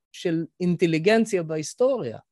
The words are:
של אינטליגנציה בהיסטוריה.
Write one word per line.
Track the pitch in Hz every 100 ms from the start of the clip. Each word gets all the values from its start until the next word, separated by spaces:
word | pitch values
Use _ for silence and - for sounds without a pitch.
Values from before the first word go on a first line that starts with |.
| _ -
של | 180 165 165 -
אינטליגנציה | 180 170 170 160 180 226 220 185
בהיסטוריה. | 160 156 147 - 254 240 127 110 -